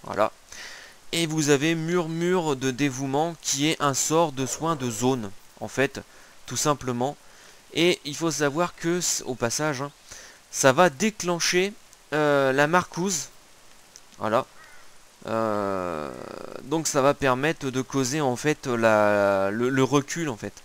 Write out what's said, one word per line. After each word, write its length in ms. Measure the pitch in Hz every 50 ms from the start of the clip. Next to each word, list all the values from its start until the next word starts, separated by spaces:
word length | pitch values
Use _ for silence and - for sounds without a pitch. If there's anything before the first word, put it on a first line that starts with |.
| -
Voilà. 280 | - 101 92 107 107 - - - - - - - - - - - - - - - -
Et 140 | - 165 170
vous 240 | 160 156 160 151 143
avez 240 | 147 135 143 160 165
Murmure 800 | 165 160 160 175 180 165 156 160 165 170 175 180 185 165 156 143
de 160 | 127 127 135
Dévouement 640 | 127 117 147 147 127 127 139 135 135 147 156 170 170 -
qui 280 | - - - 135 143 156
est 120 | 165 -
un 140 | - 143 135
sort 380 | - - - 156 160 170 156
de 140 | 139 127 135
soin 280 | 127 - - 147 160 165
de 160 | 139 127 123
zone, 400 | 113 101 120 127 135 127 107 98 98 - - - - -
en 80 | - 107
fait, 320 | - - 135 135 - 107 - - - - - - - - -
tout 100 | - 127
simplement. 600 | 120 - 151 147 127 - 127 123 120 123 139 147 - - - - - - - - - - - -
Et 260 | - 165 175 175 - -
il 120 | 147 147
faut 160 | - 160 165
savoir 420 | 151 - 151 143 135 160 175 175 -
que, 260 | - - 170 175 180
c-, 220 | 165 - - - -
au 80 | - 131
passage, 460 | - 123 117 - - 151 156 143 123
hein, 100 | 139 143 - _ - - - - - - - - - _
ça 220 | - - - 139
va 180 | 127 143 180 175
déclencher, 840 | 139 131 180 220 202 - - 175 175 170 - - - 180 185 202 214 - - - - - - - -
euh, 380 | 151 151 147 143 143 139 135
la 140 | 131 139 147
marcouse. 640 | 151 165 180 175 - - 165 175 202 185 147 - - - - - - - - - - - - - - - - - - - -
Voilà. 280 | 101 107 107 123 - - - - - - - - - - - - - - _ - -
Euh, 840 | - 113 113 113 110 107 104 101 98 98 95 90 90 82 76 76 69 62 62 - - - - - - - - -
donc 240 | 123 147 165 156 -
ça 120 | - 147
va 140 | 131 143 143
permettre 560 | - 143 135 127 123 135 156 160 - 139 135
de 120 | 120 131
causer 380 | 131 - - 135 135 120 135 156
en 140 | 151 131 123
fait 320 | 117 - 151 151 - -
la, 840 | 139 120 117 113 113 110 107 107 104 104 101 101 101 101 98 98 98
le, 160 | 101 113 120 127
le 160 | 139 131 131
recul 440 | 120 135 147 135 - - 165 165 151
en 80 | 120
fait. 160 | 104 - 101 - - -